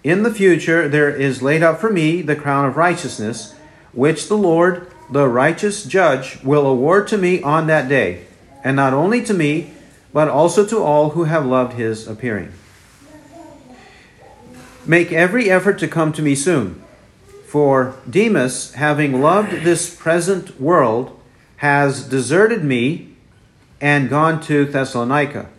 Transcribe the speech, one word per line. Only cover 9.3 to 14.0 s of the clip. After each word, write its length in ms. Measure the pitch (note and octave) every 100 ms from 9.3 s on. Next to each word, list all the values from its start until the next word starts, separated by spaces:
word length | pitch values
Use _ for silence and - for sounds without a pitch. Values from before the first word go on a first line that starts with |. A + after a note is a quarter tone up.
me, 400 | F#3+ D3 D3+ - - - - _
but 140 | C#3+ D3+
also 380 | C3 E3+ G#3+ G3+
to 120 | A3
all 320 | D#3 D3 D3
who 140 | E3+ D#3+
have 200 | D#3+ C3
loved 280 | C3 B2
his 340 | A#2 A2+ G#2+ -
appearing. 440 | G#2+ B2 G#2 E2+ - - - - - - D4+ D4+ E4+ D#4+ C#4+ - B3 - -